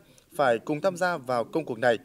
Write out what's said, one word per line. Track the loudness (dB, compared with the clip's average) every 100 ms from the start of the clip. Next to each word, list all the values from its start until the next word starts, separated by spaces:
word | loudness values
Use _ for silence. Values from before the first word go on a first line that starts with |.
| -4 -20 _ 0
phải | 2 2
cùng | -2 -2
tham | -2 0
gia | -2 -2
vào | -2 -2
công | -2 -4 -4
cuộc | 0
này. | 2 2